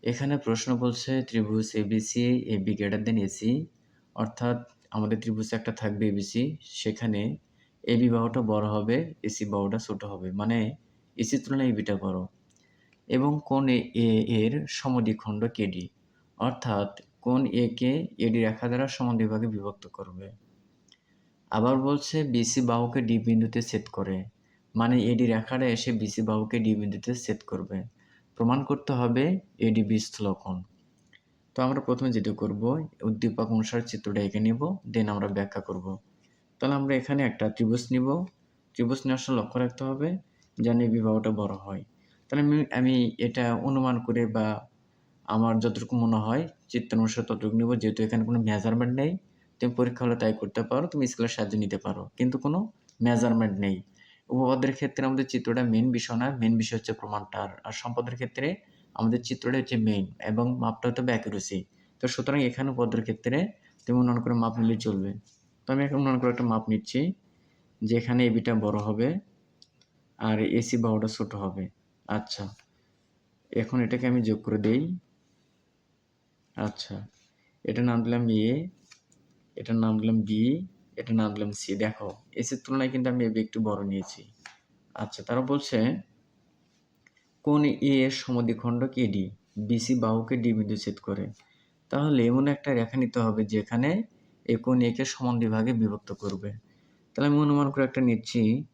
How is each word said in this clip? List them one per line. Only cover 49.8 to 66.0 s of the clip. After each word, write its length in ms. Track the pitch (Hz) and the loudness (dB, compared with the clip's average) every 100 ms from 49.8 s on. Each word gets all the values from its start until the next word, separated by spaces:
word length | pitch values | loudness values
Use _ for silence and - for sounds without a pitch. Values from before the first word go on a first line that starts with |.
| 123 123 | 0 0
হলে 120 | 123 117 | 0 2
তাই 160 | 110 107 | 0 0
করতে 220 | 101 107 | -4 -4
পারো, 220 | 113 127 170 | -2 -2 -2
তুমি 180 | 147 127 | -2 -2
স্কেলের 260 | - 117 | 0 -4
সাহায্য 200 | - 104 107 | -2 -2 0
নিতে 220 | 101 98 | -2 -2
পারো, 180 | - 98 95 _ | -4 -8 -10 _
কিন্তু 200 | 127 131 | 0 0
কোনো 200 | 143 165 220 - _ _ | 0 0 -2 -8 _ _
মেজারমেন্ট 540 | 117 117 117 113 110 95 | 2 4 4 4 2 2
নেই। 180 | 98 92 - _ - - _ | 0 -2 -6 _ -20 -20 _
উপপাদ্যের 420 | 127 127 131 131 | 0 2 2 2
ক্ষেত্রে 280 | 135 139 - 131 | 0 -4 -2 -2
আমাদের 200 | 131 131 | 0 0
চিত্রটা 300 | 123 117 117 123 | -2 0 0 2
মেইন 140 | 110 123 | 4 4
বিষয় 280 | 120 - 117 | 0 -2 -2
না, 40 | 127 135 | -2 0
মেইন 140 | 113 113 | 2 4
বিষয় 200 | 110 117 | 2 -2
হচ্ছে 140 | - | -4
প্রমাণটা। 460 | 110 107 104 101 98 | -8 -6 -8 -6 -8
আর, 80 | 98 98 | -8 -8
আর 100 | - 107 | -12 -10
সম্পদের 320 | 120 120 120 | -6 -4 -6
ক্ষেত্রে 320 | 120 139 - 139 190 _ _ _ | -6 -8 -4 -4 -4 _ _ _
আমাদের 260 | - 113 123 | -2 0 0
চিত্রটা 340 | 120 - 117 131 | -2 -6 -2 -2
হচ্ছে 180 | 127 123 | 0 0
মেইন 280 | 110 104 95 - - | 2 0 -2 -6 -4
এবং 160 | 107 120 127 | 0 0 0
মাপটা 240 | 117 113 123 | -2 -2 -4
হতে 120 | 120 | -2
হবে 120 | 127 | 0
অ্যাকুরেসি। 440 | 113 - 101 - 98 92 _ _ _ | 0 -2 -8 -6 -8 -8 _ _ _
তো 20 | 127 | -4
সুতরাং 300 | 123 127 143 | -2 -2 0
এখানে 260 | 127 123 135 | 0 0 -4
উপপাদ্যের 320 | 127 120 113 | 0 0 0
ক্ষেত্রে 340 | 113 110 123 135 196 - _ _ - | -2 -4 0 0 -2 -6 _ _ 0
তুমি 100 | 123 | 4
অনুমান 200 | 123 120 | 4 2
করে 120 | 117 | 2
মাপ 200 | 120 113 113 | 2 0 2
নিলেই 220 | 113 113 113 | 2 2 0
চলবে। 240 | 98 98 101 - _ _ _ - | -2 -2 -8 -14 _ _ _ -2
তো 0 | |
আমি 100 | 135 | 0
এখন 120 | 139 | 2
অনুমান 200 | 139 | 2